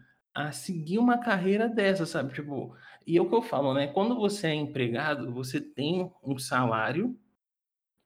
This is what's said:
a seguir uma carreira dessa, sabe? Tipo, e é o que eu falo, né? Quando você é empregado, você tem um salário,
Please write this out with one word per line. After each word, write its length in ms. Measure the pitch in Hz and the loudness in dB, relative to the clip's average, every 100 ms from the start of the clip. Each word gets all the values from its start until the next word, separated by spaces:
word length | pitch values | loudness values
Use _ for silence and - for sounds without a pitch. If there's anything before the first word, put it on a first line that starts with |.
| - _ _ | -20 _ _
a 200 | 139 147 | -6 -6
seguir 440 | - - 170 151 202 | -6 -6 -6 -2 2
uma 200 | 240 240 | 4 4
carreira 500 | 240 196 185 208 233 | 2 0 2 2 2
dessa, 380 | 220 196 190 160 | 2 2 2 0
sabe? 280 | 160 135 | -2 -4
Tipo, 400 | - 147 139 - - - - - | -6 -8 -8 -8 -14 -20 -16 0
e 120 | 170 | 2
é 40 | |
o 60 | 185 | 4
que 80 | 233 | 2
eu 60 | |
falo, 320 | 240 131 139 | 2 0 2
né? 140 | 135 139 | 2 0
Quando 280 | - 214 247 | 2 0 2
você 320 | 202 196 160 | 0 0 0
é 60 | |
empregado, 800 | 151 147 139 120 120 151 143 123 | 0 -2 -2 0 0 -2 -2 -4
você 260 | 120 127 147 | -6 -6 -6
tem 500 | 147 - 143 185 180 - | -6 -4 -2 0 -2 -6
um 160 | - 131 | -6 -6
salário, 800 | - 127 123 113 110 165 247 - _ _ _ _ _ _ _ _ | -2 0 2 2 0 0 -2 -6 _ _ _ _ _ _ _ _